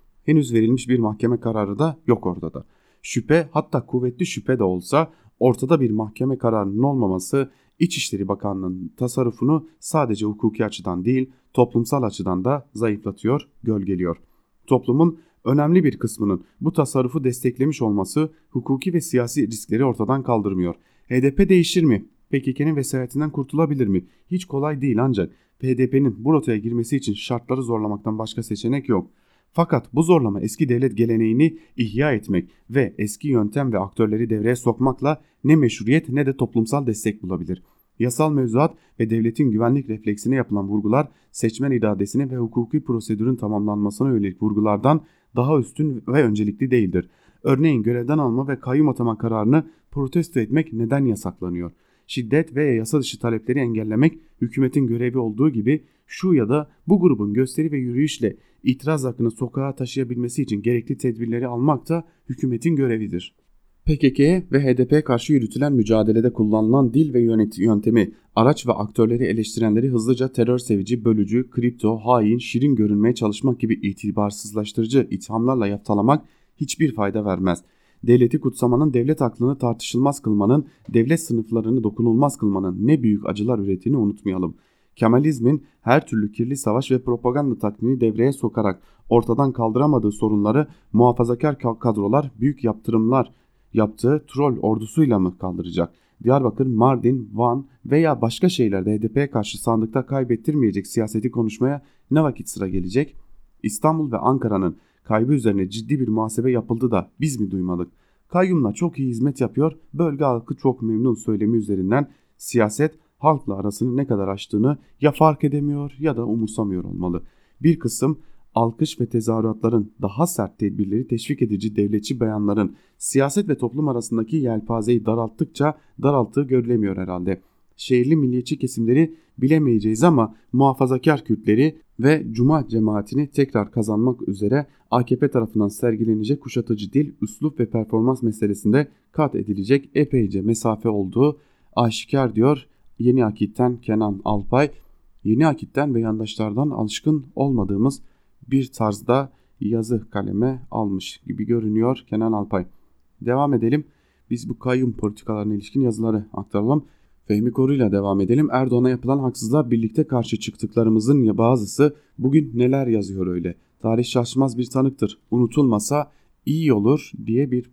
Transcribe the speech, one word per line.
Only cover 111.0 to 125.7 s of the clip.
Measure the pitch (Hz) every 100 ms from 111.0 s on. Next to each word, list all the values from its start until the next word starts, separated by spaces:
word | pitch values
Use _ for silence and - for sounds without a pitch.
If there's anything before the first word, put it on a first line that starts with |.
| 127
söylemi | 110 - 101 107 117
üzerinden | 107 98 92 127 143 _ _ -
siyaset | - 120 107 104 151 - _ _
halkla | 151 147 - 98
arasını | 104 - 123 127
ne | 135
kadar | 107 98
aştığını | 101 - 104 127 147 _ -
ya | 147
fark | - 156 147
edemiyor | 147 143 147 143 143 131
ya | 156 117
da | 113
umursamıyor | 113 107 - 104 90
olmalı. | 90 90 90 87 - _ _ -
Bir | 165 160
kısım | 117 - 139 151 - - -
alkış | 113 117 117 156 -
ve | 120
tezahüratların, | 120 110 113 110 107 113 113 104 -
daha | 101 104 180
sert | - 98 -
tedbirleri | 101 98 98 107 127
teşvik | 117 - 143
edici | 117 101 107 107
devletçi | 101 104 - 127
beyanların | 110 107 101 101 92 - _ -
siyaset | - - 254 208 208
ve | 139
toplum | 120 131 147
arasındaki | 120 113 113 110 160
yelpazeyi | 127 110 110 117 107 120 107
daralttıkça | 113 113 - 143 - 147